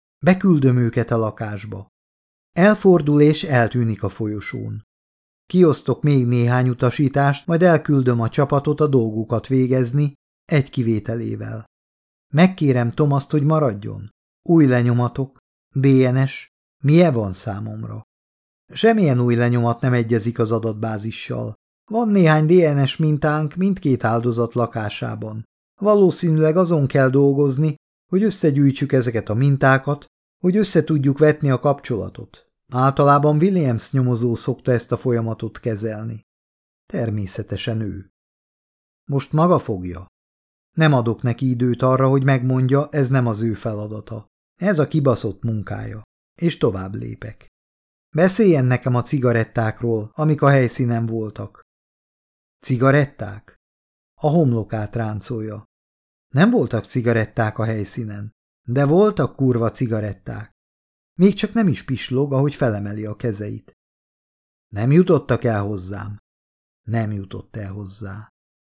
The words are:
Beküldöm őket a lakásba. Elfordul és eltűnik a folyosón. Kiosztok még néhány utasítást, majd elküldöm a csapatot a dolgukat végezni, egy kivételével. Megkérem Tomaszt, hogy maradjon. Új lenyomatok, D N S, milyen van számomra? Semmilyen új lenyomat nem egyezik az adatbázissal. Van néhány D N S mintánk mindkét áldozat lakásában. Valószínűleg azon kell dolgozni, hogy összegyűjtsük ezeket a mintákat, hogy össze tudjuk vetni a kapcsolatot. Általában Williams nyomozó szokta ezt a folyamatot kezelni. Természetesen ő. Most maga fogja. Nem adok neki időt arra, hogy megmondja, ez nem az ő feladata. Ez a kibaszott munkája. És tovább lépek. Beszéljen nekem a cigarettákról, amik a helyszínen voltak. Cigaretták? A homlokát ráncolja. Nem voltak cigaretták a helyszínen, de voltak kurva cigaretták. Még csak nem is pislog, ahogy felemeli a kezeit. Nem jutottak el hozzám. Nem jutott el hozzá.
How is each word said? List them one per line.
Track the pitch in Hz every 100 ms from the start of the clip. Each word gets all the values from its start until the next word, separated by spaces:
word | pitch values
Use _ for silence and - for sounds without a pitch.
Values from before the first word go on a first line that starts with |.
| _ _
Beküldöm | 147 185 190 156 131 123
őket | 117 120 113
a | 117
lakásba. | 110 - 107 104 104 98 - _ _ _ _ _ _
Elfordul | - 196 208 196 175 147 147
és | 147 156
eltűnik | 180 127 117 123 113 101
a | 101
folyosón. | - 110 104 - 110 107 107 - _ _ _ _ _ -
Kiosztok | 180 175 - - 120
még | 147 139 120
néhány | 123 120 127 127
utasítást, | 120 127 - 135 143 139 139 -
majd | 165
elküldöm | 180 156 151 143 127 120
a | 113
csapatot | - 139 143 151 147
a | 151
dolgukat | 135 113 107 110 117 -
végezni, | 131 127 131 120 139 147 - _ _ -
egy | 156 -
kivételével. | - 113 107 104 113 110 107 107 110 - _ _ _ _ _ _
Megkérem | 143 185 185 143 123 117
Tomaszt, | - 147 139 -
hogy | 151
maradjon. | 143 127 131 101 107 101 101 _ _ _ -
Új | 165 139
lenyomatok, | 123 120 120 120 - 131 _ _ _ _ 135
D | 139 131 127
N | 127 135
S, | - - _ _ _
milyen | 135 160 175
van | 117 101
számomra? | 92 113 101 110 107 113 107 - _ _ _ _ _ _
Semmilyen | - 220 220 165 123
új | 123 117
lenyomat | 120 120 117 117
nem | 135
egyezik | 123 113 117 110 117
az | 110
adatbázissal. | 113 110 107 113 107 110 - - 123 113 - _ _ -
Van | 220 226
néhány | 202 165 156 156
D |
N | 180 160 143 135
S | -
mintánk | 156 147 151 151 151 175
mindkét | 190 185 147 123
áldozat | 113 117 120 117 117
lakásában. | 123 117 113 104 - 123 110 110 110 - _ _ -
Valószínűleg | 202 208 185 - 175 156 156 165
azon | 175 165 135
kell | 139 131
dolgozni, | 135 139 139 143 131 156 143 _ _ _
hogy | 185
összegyűjtsük | 214 - 160 139 139 135 139
ezeket | 131 120 110 101
a |
mintákat, | 107 139 139 139 135 143 143 - _ _ _
hogy | 180 196
össze | 202 170
tudjuk | - 156 135 139
vetni | 151 151 143
a | 127
kapcsolatot. | 147 139 - 113 92 - - - _ _ _
Általában | 127 135 139 143 143 147 151
Williams | 185 185 139 113 -
nyomozó | 139 127 117 120 113
szokta | - 120 -
ezt | 120 -
a | 117
folyamatot | 131 117 113 110 113 -
kezelni. | 120 104 110 107 113 110 - _ _ _ _ _ _
Természetesen | 175 113 107 95 - 104 98 - 110
ő. | 107 92 - _ _ _ _ _ _ _ _ _ -
Most | 139 -
maga | 151 175 160
fogja. | - 98 90 87 92 _ _ _ _ _ _ -
Nem | 156
adok | 135 117 110
neki | 123 113 131
időt | 120 123 120
arra, | 131 131 131
hogy | 139
megmondja, | 135 135 127 131 127 139 151
ez | 151 127
nem | 135 120
az | 104
ő | 113
feladata. | 104 117 104 107 107 - 107 - _ _ -
Ez | 185 165
a | 139
kibaszott | 156 135 113 110 -
munkája. | 117 110 98 104 110 104 - _ _ -
És | 170 -
tovább | 127 98 95
lépek. | 104 117 110 110 - _ _ _ _ _ _ _ 151
Beszéljen | 185 190 208 156 127
nekem | 123 - 123
a |
cigarettákról, | - 147 123 117 110 - 110 - 117 113 107
amik | - 156 147
a | 143
helyszínen | 139 120 - 120 117 113
voltak. | 113 110 - 104 _ _ _ _ _ _ _ _ _ _ _
Cigaretták? | - 123 135 143 139 - 90 107 - _ _ _ _ _ _ _
A | 151
homlokát | 165 143 113 101 110 104 117
ráncolja. | 110 107 - 117 107 104 - _ _ _ _ _ _
Nem | 131 208
voltak | 240 120 113 -
cigaretták | 131 117 113 107 - 110 -
a |
helyszínen, | 110 110 98 - 110 104 107 - _ _ -
de | 123 139
voltak | 165 214 208 127 -
kurva | 131 120 113
cigaretták. | - 123 110 104 101 - 110 110 _ _ _ _ _ _ -
Még | 190
csak | 196 208
nem | 233 196
is | 110
pislog, | - 131 - 123 143
ahogy | 135 143 -
felemeli | 131 104 101 107 107
a | 104
kezeit. | 120 101 104 107 - _ _ _ _ _ _ _ _ _ _
Nem | 101 123
jutottak | 160 185 151 - 120
el | 120 107
hozzám. | 101 101 92 98 98 104 _ _ _ _ _ _ -
Nem | 113 107
jutott | 104 95 104 - 113
el | 98
hozzá. | 98 95 98 98 98 107 _ _ _ _